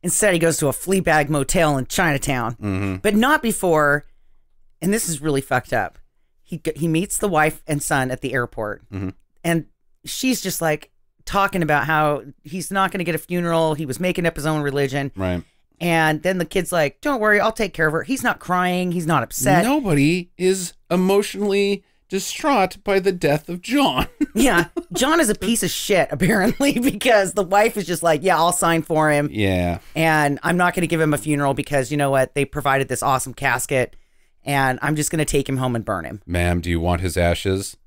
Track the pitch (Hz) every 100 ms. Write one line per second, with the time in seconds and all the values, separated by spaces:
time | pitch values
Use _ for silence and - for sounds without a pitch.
0 | 175 - 208 175 165 151 147 - - 190
1 | 175 156 143 151 135 196 160 139 127 -
2 | 170 139 - 127 117 120 104 95 98 92
3 | 208 214 254 302 233 208 185 156 147 147
4 | - _ - - _ _ _ _ 180 214
5 | 175 151 156 139 - 127 - 120 92 -
6 | - _ _ _ _ 165 - 147 165 160
7 | 185 - 208 160 156 - - 147 - 147
8 | 131 127 139 127 120 - 107 - - 95
9 | 95 - _ _ 165 165 - _ _ _
10 | - - 262 240 190 - 160 151 - _
11 | _ _ - 196 196 - 160 147 139 156
12 | 151 147 104 - - 185 - 196 190 196
13 | 175 160 - 175 170 165 160 151 151 131
14 | 180 180 170 165 143 156 143 139 139 139
15 | 139 95 92 90 - _ _ _ 175 165
16 | 156 156 180 190 170 190 175 175 147 -
17 | 294 269 214 208 208 220 202 - 156 160
18 | - 269 240 190 - 180 180 180 180 170
19 | 160 156 113 - - 185 220 302 233 147
20 | 143 180 175 - 185 190 180 - _ 180
21 | 185 202 208 190 208 196 202 196 _ _
22 | _ 190 - - 311 262 185 - - 196
23 | 190 185 151 151 - 175 202 277 262 127
24 | - - 302 208 254 175 165 - - 175
25 | 262 339 220 208 190 233 170 - - 190
26 | 143 135 175 214 196 - 277 - 247 185
27 | 254 220 190 - 175 202 220 208 170 170
28 | 170 151 185 165 170 165 175 165 156 156
29 | 156 147 147 104 98 92 87 92 - -
30 | 160 156 147 143 160 175 180 170 170 165
31 | 160 147 156 147 143 135 - 143 131 147
32 | 143 135 127 - 139 147 143 135 135 127
33 | 117 131 131 117 139 120 - 135 120 -
34 | _ _ _ _ - 139 135 127 143 151
35 | 147 160 147 143 135 135 127 117 107 95
36 | 73 - - 87 87 87 85 85 87 85
37 | 92 82 87 85 101 95 98 -